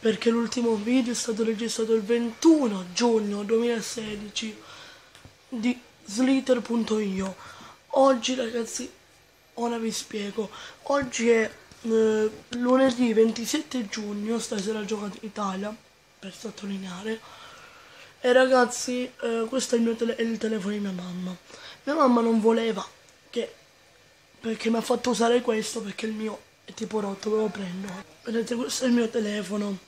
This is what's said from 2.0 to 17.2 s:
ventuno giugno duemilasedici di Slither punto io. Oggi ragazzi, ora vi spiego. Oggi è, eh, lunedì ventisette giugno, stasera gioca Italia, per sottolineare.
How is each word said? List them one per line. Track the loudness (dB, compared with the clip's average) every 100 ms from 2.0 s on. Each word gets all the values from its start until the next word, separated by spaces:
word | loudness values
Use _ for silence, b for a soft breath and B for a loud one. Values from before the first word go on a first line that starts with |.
ventuno | 2 0 0 4 6 6 4 -2 -6
giugno | 0 2 4 2 -4
duemilasedici | 0 0 2 -2 -4 -8 -8 -8 -8 -8 -8 -10 B B B B B B -20 _ _
di | -2 -2 -2 -6 _
Slither | -12 0 4 4 4 0
punto | 2 -2 0 0
io. | 0 -2 -4 -6 B B B B _ 4
Oggi | 6 4 0 -2
ragazzi, | -4 -4 -6 -8 -10 -14 _ _ _ _ _
ora | -6 -4 -2
vi | -4
spiego. | -4 -6 -6 -6 -4 -6 B B B
Oggi | -2 0 0 0 4
è, | 4 2 -4 -20 -12
eh, | 0 2 4 4 0 -4 -12
lunedì | -4 4 6 4 4 2
ventisette | 6 4 4 -4 -4 -4 -6 -6
giugno, | -6 -8 -6 -4 -4
stasera | -4 -4 -4 -4
gioca | -4 -6 -6 -10
Italia, | -12 -6 -4 -4 -6 -10 _ _ _ _
per | -18 -14
sottolineare. | -14 -12 -8 -8 -8 -10 -8 -8